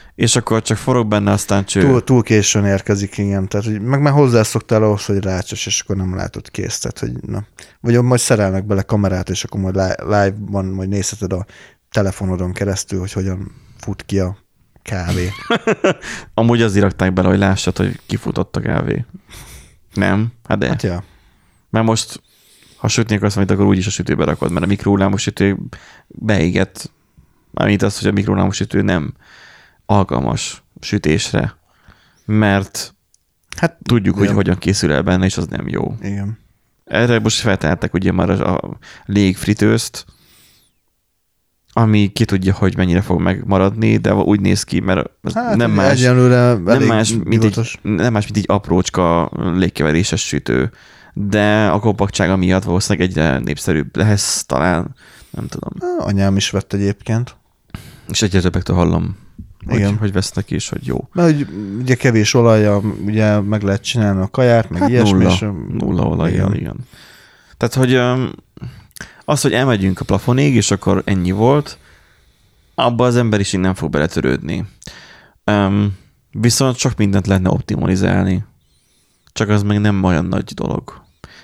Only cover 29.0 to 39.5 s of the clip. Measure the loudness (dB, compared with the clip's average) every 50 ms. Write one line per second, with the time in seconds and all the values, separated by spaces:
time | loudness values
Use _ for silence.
29 | -2 -6 -10 _ _ _ -20 -20 -20 -20 -20 -20 -20 _ _ _ _ 0 2 2
30 | 2 2 0 -2 -2 -2 -2 -4 -6 -8 -12 -14 _ _ _ -14 -8 -4 -4 -2
31 | 0 2 0 0 0 -2 -2 -2 -2 -2 -6 _ _ _ _ _ _ _ -20 _
32 | _ _ _ _ _ -2 0 2 4 4 2 2 0 -2 -8 -12 -12 -12 _ _
33 | _ _ _ _ _ _ _ _ _ -18 -8 -4 -4 -4 -4 -4 -2 0 0 2
34 | 2 0 0 2 2 2 2 2 0 0 0 -2 0 -2 0 0 0 0 0 0
35 | 2 2 2 2 2 0 0 -2 -6 -6 -6 -8 -6 -6 -6 -6 -6 -6 -8 -8
36 | -10 -8 -8 -6 -6 -8 -10 -12 _ _ _ _ _ _ _ _ _ -6 -2 0
37 | 2 2 2 2 2 0 -2 0 0 -2 -2 0 0 -2 -2 -2 -4 -4 -4 -2
38 | -2 0 0 0 0 0 0 0 0 -2 -2 -4 -4 -8 -12 -16 -18 -20 -20 -16
39 | -8 -2 0 2 2 2 2 0 0 -2